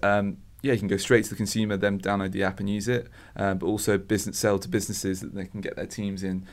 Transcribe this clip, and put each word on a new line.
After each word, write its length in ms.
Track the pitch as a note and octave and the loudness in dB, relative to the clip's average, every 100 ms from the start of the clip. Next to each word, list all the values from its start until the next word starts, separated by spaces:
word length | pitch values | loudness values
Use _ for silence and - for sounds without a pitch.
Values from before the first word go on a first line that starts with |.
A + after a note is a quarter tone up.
um, 360 | G2+ G#2 G2+ - - - | 2 2 2 -4 -14 -6
yeah, 80 | C#3 | 0
you 40 | A#2 | 0
can 100 | G2 | 2
go 80 | G2 | 0
straight 280 | - A#2+ | 6 4
to 60 | A2 | 4
the 60 | G2+ | -2
consumer, 400 | G#2 A2 G#2+ G2+ | -2 0 0 2
them 220 | G2+ G2 | 2 0
download 300 | F#2+ G2+ F#2+ | 0 0 0
the 100 | G2 | 0
app 160 | F#2+ F#2+ | 0 0
and 100 | G2 | -2
use 160 | G#2 G#2 | -2 0
it, 200 | B2 - - - - | 0 -2 -16 -16 -2
um, 220 | G2 F#2+ | 0 0
but 80 | E2+ | 0
also 320 | G#2+ G#2+ G2+ | 0 2 2
business, 400 | F#2+ G#2+ G2+ - | 2 0 0 0
sell 220 | A2 G2 | 2 2
to 80 | - | 0
businesses 520 | G#2 G2 G2 F#2+ F#2+ | -2 -2 -4 -4 -4
that 140 | G2 | -6
they 100 | G2+ | -10
can 160 | F#2 G#2 | -10 -8
get 140 | F#2+ - | -10 -8
their 100 | F#2 | -10
teams 340 | - G2+ G2 | -6 -6 -4
in, 220 | F#2+ F#2 F#2 | -4 -4 -6